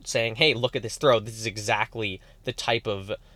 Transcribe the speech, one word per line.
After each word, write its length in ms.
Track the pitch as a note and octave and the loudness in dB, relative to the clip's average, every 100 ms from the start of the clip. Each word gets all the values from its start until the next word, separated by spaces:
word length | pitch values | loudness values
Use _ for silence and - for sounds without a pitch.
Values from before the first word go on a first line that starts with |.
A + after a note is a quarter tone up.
saying, 300 | - A#2+ A2+ | -4 -2 -2
"Hey, 200 | A2+ D#3 | 4 4
look 200 | A#2+ A#2+ | 4 0
at 80 | C3+ | -2
this 140 | A2 - | -6 2
throw. 240 | D3 A#2 | 4 4
This 180 | G#2+ A2 | 2 -8
is 80 | A2 | -8
exactly 760 | G#2 G#2 G#2 A2 A#2 G#2 F#2 - - | -6 0 0 0 -4 -6 -8 -14 -12
the 100 | - | -10
type 360 | - - A#2 A2 | -4 -2 -2 -2
of 240 | G2 G2 - - | -6 -6 -10 -10